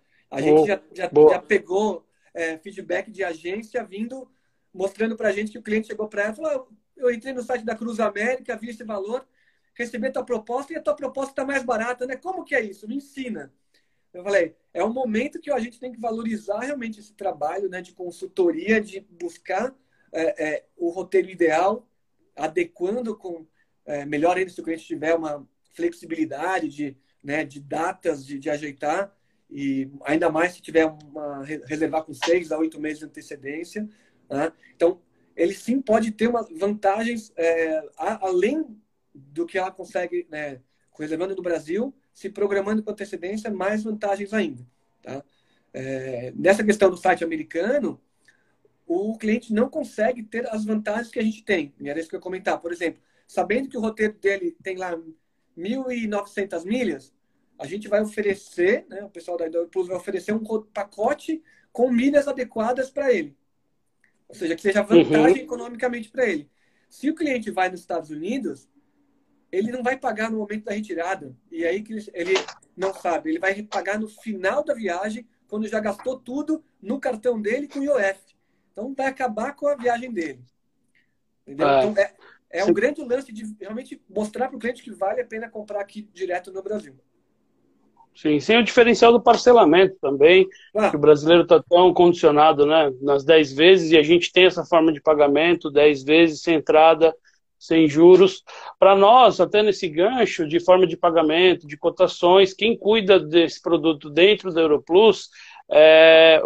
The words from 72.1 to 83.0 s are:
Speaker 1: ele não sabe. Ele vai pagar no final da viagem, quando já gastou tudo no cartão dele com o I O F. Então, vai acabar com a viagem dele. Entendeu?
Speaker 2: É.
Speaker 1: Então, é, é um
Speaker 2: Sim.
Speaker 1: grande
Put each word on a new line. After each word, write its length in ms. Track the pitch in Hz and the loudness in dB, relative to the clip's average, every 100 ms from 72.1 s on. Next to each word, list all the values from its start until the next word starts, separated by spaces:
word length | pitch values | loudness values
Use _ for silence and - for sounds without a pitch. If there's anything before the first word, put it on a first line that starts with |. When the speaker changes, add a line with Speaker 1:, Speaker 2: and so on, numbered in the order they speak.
Speaker 1:
ele 200 | 180 175 185 - - _ - | -10 -4 -2 -4 -14 _ -8
não 180 | 190 | -8
sabe. 360 | 190 180 156 160 | -6 -4 -4 -4
Ele 100 | 165 | -4
vai 220 | 190 196 | -4 -4
pagar 340 | 208 196 180 214 | -6 -8 -6 -6
no 80 | 214 | -8
final 560 | - 226 190 185 269 | -12 -12 -6 -4 -4
da 100 | 294 | -4
viagem, 520 | 233 202 175 214 226 - _ _ | -6 -6 -6 -8 -10 -14 _ _
quando 200 | 214 214 | -8 -6
já 120 | 214 | -4
gastou 400 | 214 196 254 - | -4 -6 -8 -10
tudo 440 | - 269 302 311 - _ | -8 -8 -4 -6 -8 _
no 180 | 190 269 | -10 -6
cartão 420 | 262 226 247 226 | -6 -4 -4 -4
dele 260 | 208 254 285 | -4 -4 -6
com 120 | 285 | -8
o 40 | |
I 60 | 277 | -2
O 80 | 262 | 0
F. 220 | 196 196 _ _ _ _ _ | 0 -4 _ _ _ _ _
Então, 200 | - 247 269 | -12 -10 -6
vai 120 | 269 | -6
acabar 480 | 262 254 214 247 285 | -4 -6 -4 -8 -6
com 120 | 285 | -4
a 80 | 285 | -2
viagem 360 | 240 233 254 | -2 -2 -4
dele. 300 | 202 156 123 _ _ _ _ _ _ _ _ _ _ - | -8 -8 -10 _ _ _ _ _ _ _ _ _ _ -18
Entendeu? 200 | 139 147 | -2 2
Speaker 2:
É. 120 | 135 208 | 4 2
Speaker 1:
Então, 180 | 208 | 0
é, 100 | 202 - _ _ _ | -2 -4 _ _ _
é 120 | 170 | -6
um 40 | 196 | -4
Speaker 2:
Sim. 60 | |
Speaker 1:
grande 280 | 196 247 294 | -2 -4 -4